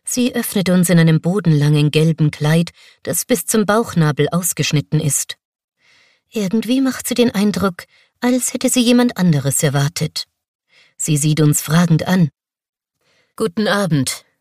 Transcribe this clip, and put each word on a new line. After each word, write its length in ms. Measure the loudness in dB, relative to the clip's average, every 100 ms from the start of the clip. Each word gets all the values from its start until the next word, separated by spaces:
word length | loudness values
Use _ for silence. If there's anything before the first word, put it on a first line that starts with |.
Sie 300 | -6 -2 -2
öffnet 360 | -2 -4 -2 0
uns 180 | 2 4
in 100 | 4
einem 220 | 4 2
bodenlangen 680 | 0 -2 2 2 4 2 2
gelben 400 | 2 2 2 0
Kleid, 400 | 0 0 0 0 -8 -20 _
das 240 | -8 -6 -2
bis 180 | -2
zum 220 | 0 -2 0
Bauchnabel 640 | -2 -2 0 0 0 -2
ausgeschnitten 680 | -2 -4 -4 -2 -2 -2 -2
ist. 360 | -2 -4 -8 -14 _ _ _ _ _ _ _ _ _
Irgendwie 500 | -6 -2 -2 -2 0
macht 260 | -2 -4 -6
sie 80 |
den 200 | 0 0
Eindruck, 500 | 2 0 0 -4 -6 -18 _ _ -6
als 340 | -2 -2 -2
hätte 160 | -4 -2
sie 100 | 0
jemand 380 | 2 4 2 0
anderes 440 | 2 2 0 0
erwartet. 640 | 0 0 -2 -4 -8 -8 -14 _ _ _ _ _ _ -8
Sie 220 | -2 0
sieht 220 | 0 2
uns 200 | 2 0
fragend 480 | 0 0 2 0 0
an. 220 | 0 0 _ _ _ _ _ _ _ _ _ _ -6
„Guten 320 | -6 -2 -2
Abend“, 560 | 0 0 0 -2 -6 _ _